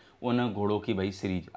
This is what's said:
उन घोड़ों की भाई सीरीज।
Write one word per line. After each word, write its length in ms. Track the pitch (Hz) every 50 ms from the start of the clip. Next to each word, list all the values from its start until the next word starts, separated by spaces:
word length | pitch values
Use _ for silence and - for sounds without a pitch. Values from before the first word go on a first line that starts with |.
| - - - - -
उन 300 | 123 120 123 123 117 98
घोड़ों 260 | 101 101 101 107 104
की 140 | - - 107
भाई 180 | 95 95 101
सीरीज। 380 | 95 - - 98 92 90 80 - -